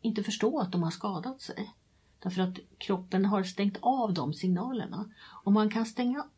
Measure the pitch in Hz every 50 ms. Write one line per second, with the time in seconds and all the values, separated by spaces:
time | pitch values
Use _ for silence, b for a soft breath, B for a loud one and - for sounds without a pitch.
0 | _ 233 220 220 202 - 202 - 208 220 - 302 202 185 - 180 170 165 165 -
1 | - 208 190 180 185 247 262 262 - - - - 214 214 - _ _ b b b
2 | b b b b - 190 180 185 185 185 185 - - _ - _ - - 196 180
3 | 185 - - 190 196 196 202 202 190 185 - - 202 202 190 - - 240 262 269
4 | 240 214 185 175 139 139 151 - - 185 180 180 208 254 262 226 170 - - 175
5 | 214 B B B B B B B B 196 202 214 214 214 214 226 226 220 - -
6 | 247 247 254 285 311 - _